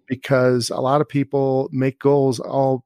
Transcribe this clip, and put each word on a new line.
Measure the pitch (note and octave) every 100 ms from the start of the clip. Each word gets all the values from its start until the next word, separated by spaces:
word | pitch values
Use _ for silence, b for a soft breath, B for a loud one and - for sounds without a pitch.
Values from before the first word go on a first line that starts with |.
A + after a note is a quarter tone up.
| -
Because | C3 - C3 B2+ B2 A2+
a | E2+
lot | B2+ D3
of | D3
people | C#3+ C3 C#3 C3+ C3 C3+
make | C3 C3 -
goals | C#3+ C#3+ C3+ A#2
all | - C3+ C3+ C3